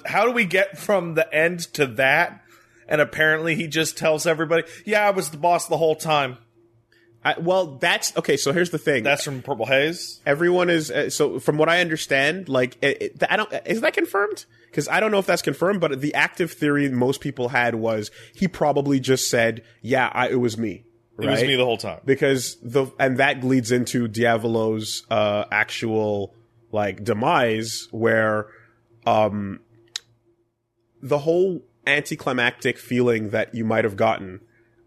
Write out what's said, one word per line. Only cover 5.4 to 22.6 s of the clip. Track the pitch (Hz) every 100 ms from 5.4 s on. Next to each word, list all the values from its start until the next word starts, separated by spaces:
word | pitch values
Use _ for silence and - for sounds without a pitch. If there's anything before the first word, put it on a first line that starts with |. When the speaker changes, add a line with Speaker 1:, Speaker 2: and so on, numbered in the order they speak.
| 175 175 -
Speaker 1:
the | 156
whole | 160 156
time." | 165 147 135 127 _ _ _ _ _ _ _ _
Speaker 2:
I, | 147 160
well, | 170 190 165 127
that's, | 170 208 - 165
okay, | 160 139
so | 139
here's | 151 180
the | 156
thing. | 156 131
Speaker 1:
That's | 127 143
from | 151 131
Purple | 139 113 113
Haze? | 135 156 175 - -
Speaker 2:
Everyone | 147 147 175 180 175
is, | 165 151
uh, | 147 131
so | - 143 117
from | - 151
what | 160
I | 175
understand, | 175 156 - 139 143 185 170
like, | 131 127 -
it, | 139 -
it, | 101 - 175
I | 196
don't, | 208 151
is | - 226
that | 320
confirmed? | - 330 392 415 392 - _ _
'Cause | - 143
I | 170
don't | 214
know | 196
if | 185
that's | 175
confirmed, | 160 135 175 202
but | 160 131
the | 147
active | 139 165 - 170
theory | - 151 143 139
most | 123 123 139
people | 143 123 120
had | 131 120
was | 113 113 110 104 - - -
he | 190
probably | - 151 143 143 139
just | 127 131 -
said, | 120 117 113 - _
"Yeah, | 110 131 120
I, | - 127
it | 127
was | 123 110
me." | 110 82 - _ _ -
Speaker 1:
It | -
was | 110
Speaker 2:
Right? | 131
Speaker 1:
me | 127
the |
whole | 127 110
time. | 104 82
Speaker 2:
Because | 139 135 143 135 - -